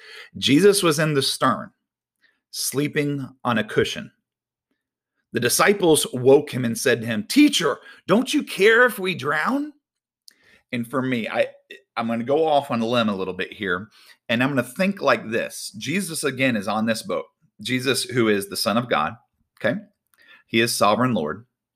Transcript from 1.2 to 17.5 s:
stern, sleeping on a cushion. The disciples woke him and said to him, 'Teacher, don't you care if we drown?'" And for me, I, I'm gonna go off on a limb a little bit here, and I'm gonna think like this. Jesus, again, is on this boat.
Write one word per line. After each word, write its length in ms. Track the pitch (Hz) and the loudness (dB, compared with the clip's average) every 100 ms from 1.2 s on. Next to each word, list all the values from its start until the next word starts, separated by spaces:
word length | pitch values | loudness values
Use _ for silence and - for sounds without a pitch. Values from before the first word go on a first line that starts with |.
stern, 480 | 135 - 135 92 62 _ _ _ _ _ _ _ _ | -2 0 0 0 -6 _ _ _ _ _ _ _ _
sleeping 800 | - - 131 147 156 143 143 127 - | -8 -6 -2 -2 -2 -2 -4 -8 -8
on 140 | 123 113 | -2 -2
a 60 | |
cushion. 480 | 107 - 110 - - _ _ _ _ _ _ _ _ _ _ _ _ | -2 -2 -2 -4 -14 _ _ _ _ _ _ _ _ _ _ _ _
The 80 | 117 | -2
disciples 640 | 117 - 175 202 175 151 - | 0 2 4 4 4 4 2
woke 380 | 123 127 143 151 | 0 6 6 4
him 140 | - | -4
and 140 | 123 113 | -4 -2
said 220 | 131 117 | 0 0
to 60 | 113 | -2
him, 180 | 110 | -6
'Teacher, 540 | 104 262 294 - 165 117 - - - | 0 4 6 4 -2 -4 -10 -10 0
don't 260 | 202 262 | 0 2
you 120 | 294 | -4
care 420 | - - 202 226 247 | -4 2 4 6 4
if 120 | - | 2
we 160 | 185 | -6
drown?'" 580 | 151 147 151 170 269 302 - _ _ _ _ - _ _ _ - | -4 -4 -2 -2 -2 -4 -12 _ _ _ _ -20 _ _ _ -10
And 160 | 123 117 | -8 -4
for 140 | 143 | -4
me, 260 | 131 123 101 | -2 -2 -2
I, 200 | 117 - - _ - _ - | -2 -2 -4 _ -20 _ -6
I'm 100 | 117 | -4
gonna 180 | 117 | -4
go 220 | 117 147 160 | 0 2 4
off 240 | 143 139 | 2 0
on 100 | 120 | -2
a 60 | 113 | 0
limb 220 | 123 110 | 0 0
a 60 | |
little 200 | 95 92 | -2 -4
bit 180 | 90 92 | -6 -8
here, 380 | - 98 90 107 _ - - - | -6 -4 -4 -6 _ -20 -14 -4
and 140 | 120 | -2
I'm 60 | 131 | 0
gonna 140 | 139 | -2
think 400 | 120 - 190 196 | -4 -2 -2 0
like 280 | 139 120 101 | 0 0 -2
this. 420 | 110 73 - - 104 | -4 -4 -8 -14 -12
Jesus, 480 | 110 180 170 156 | -6 -6 -6 -4
again, 320 | 147 127 135 113 | -4 -2 -2 0
is 100 | 98 | -2
on 200 | 107 113 | -2 -2
this 160 | 110 | -2
boat. 240 | 95 85 - _ _ | -4 -6 -8 _ _